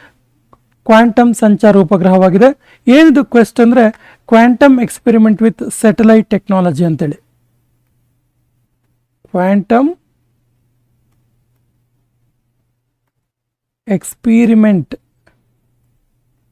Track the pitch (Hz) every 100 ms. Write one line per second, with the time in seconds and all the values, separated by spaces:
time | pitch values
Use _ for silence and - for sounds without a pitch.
0 | _ _ _ _ _ _ _ _ - 220
1 | 240 226 240 220 214 202 214 196 165 190
2 | 185 185 185 180 254 285 _ _ - 269
3 | 320 277 247 240 220 - 233 240 220 -
4 | _ _ - 226 240 233 285 254 226 -
5 | - 226 220 196 226 - - - 220 208
6 | 226 220 208 196 - 190 175 143 175 156
7 | 151 147 _ _ _ _ _ _ _ _
8 | _ _ _ _ _ _ _ _ _ _
9 | _ _ _ 185 185 202 - 233 285 359
10 | _ _ _ _ _ _ _ _ _ _
11 | _ _ _ _ _ _ _ _ _ _
12 | _ _ _ _ _ _ _ _ _ _
13 | _ _ _ _ _ _ _ _ - 190
14 | - - 233 226 233 220 214 190 139 -
15 | _ _ _ _ _ _ _ _ _ _
16 | _ _ _ _ _